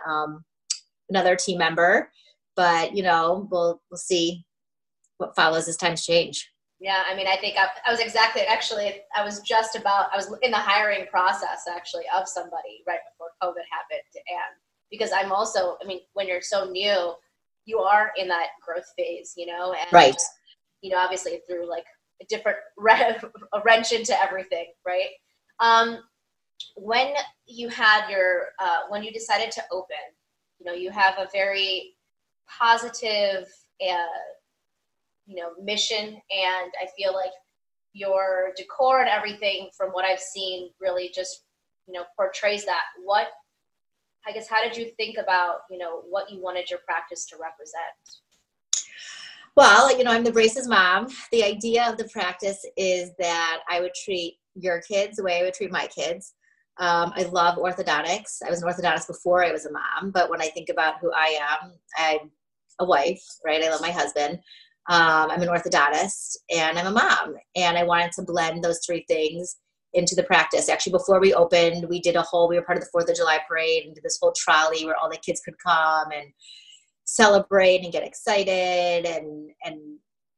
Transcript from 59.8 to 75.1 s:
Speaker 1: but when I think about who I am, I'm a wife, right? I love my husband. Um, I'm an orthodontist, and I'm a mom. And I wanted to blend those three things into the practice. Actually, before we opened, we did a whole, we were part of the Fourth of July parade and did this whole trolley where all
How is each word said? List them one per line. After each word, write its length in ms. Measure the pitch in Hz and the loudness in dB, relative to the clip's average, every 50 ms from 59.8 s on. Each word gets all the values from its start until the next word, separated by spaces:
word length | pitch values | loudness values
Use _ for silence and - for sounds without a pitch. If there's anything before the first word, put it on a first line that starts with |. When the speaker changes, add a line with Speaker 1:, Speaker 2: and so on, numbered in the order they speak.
| - - - 156 185 196 | -6 -6 -6 -4 -4 -2
Speaker 1:
but 200 | 190 185 175 165 | 2 2 2 2
when 100 | 165 165 | 0 -2
I 80 | 160 156 | -4 -4
think 200 | - 170 160 175 | -6 -8 -8 -6
about 280 | 160 170 160 156 156 - | -2 0 0 0 0 -2
who 120 | 175 165 - | -2 -2 0
I 260 | 156 156 160 156 151 147 147 156 156 170 | 2 2 2 2 0 -2 -2 -4 -4 -6
am, 100 | 180 175 _ _ _ - - | -10 -20 _ _ _ -4 -2
I'm 320 | 160 156 156 151 151 - _ _ _ _ _ _ _ _ _ - | 0 0 0 0 -4 -8 _ _ _ _ _ _ _ _ _ -4
a 60 | 180 | 0
wife, 380 | 180 175 139 139 147 196 - - - - - - | 2 4 4 4 2 -2 -4 -8 -20 -18 -10 -4
right? 180 | 160 151 160 160 | -2 0 0 2
I 80 | 160 | 0
love 120 | 156 156 160 | 0 0 -2
my 80 | 170 | -2
husband. 500 | 175 160 143 143 - 147 151 143 170 180 _ _ - - _ _ _ _ - - | -2 -2 -2 -2 -2 -2 -2 -2 -4 -6 _ _ -20 -20 _ _ _ _ -4 2
Um, 420 | 175 170 165 160 156 156 156 156 | 4 4 6 6 6 4 4 2
I'm 120 | 156 180 175 | 0 0 0
an 60 | 170 | 0
orthodontist, 880 | 175 170 - 175 175 160 143 139 151 156 185 196 - - - - - - _ - | 0 0 0 2 2 4 4 4 4 2 0 -2 -4 -8 -10 -10 -12 -12 _ -4
and 280 | 170 165 160 160 165 170 | -2 0 0 0 0 0
I'm 80 | 180 | -2
a 40 | 190 | 0
mom. 460 | 208 233 330 381 - - - 160 151 - - _ - | 2 2 4 4 2 2 0 -4 -8 -14 -14 _ -4
And 220 | 180 180 175 175 | 0 0 2 2
I 80 | 175 175 | 2 2
wanted 280 | 175 170 170 175 175 - | 4 4 2 2 0 -4
to 100 | - 180 | -8 -8
blend 420 | 175 170 175 165 165 165 165 170 | -4 -2 -2 0 -2 -2 -2 -2
those 160 | 170 165 - - | -2 -2 -2 -4
three 200 | - 170 165 - | -6 -6 -4 -2
things 500 | - 165 160 156 156 165 170 180 - - _ _ _ _ _ _ _ - | -2 0 0 0 -2 -2 -4 -10 -10 -12 _ _ _ _ _ _ _ 0
into 220 | 180 175 - - | 0 2 2 2
the 80 | 175 175 | 2 2
practice. 460 | - 185 165 156 - - - - - | 4 4 4 4 4 0 -2 0 0
Actually, 240 | - - - 190 180 | 0 0 0 0 0
before 280 | 180 - - 196 185 | 0 4 4 4 6
we 140 | 190 196 - | 6 6 6
opened, 520 | 170 170 170 180 170 170 170 170 175 170 165 | 6 4 6 6 6 6 4 2 0 -4 -4
we 120 | 175 180 | -4 -2
did 160 | 175 175 170 | 0 2 2
a 60 | 170 165 | 2 0
whole, 260 | - - 170 170 170 | 0 2 4 4 4
we 80 | 175 | 4
were 80 | 175 170 | 2 0
part 140 | - 175 175 | 0 -2 -2
of 60 | - | -2
the 60 | - | -2
Fourth 200 | - 170 170 170 | -2 0 2 2
of 60 | 170 | 2
July 220 | 175 170 160 160 156 156 | 2 2 2 2 0 0
parade 380 | - 170 160 165 165 165 160 151 | -4 -4 -2 0 2 0 0 0
and 100 | 151 156 | -4 -12
did 80 | 151 - | -10 -8
this 160 | 165 - - | -6 -4 0
whole 120 | 175 170 170 | 2 2 2
trolley 520 | - - 175 160 156 156 151 160 160 160 | 2 2 4 4 6 4 4 2 0 -2
where 100 | 160 156 | -2 -2
all 140 | 147 160 160 | -2 -2 -4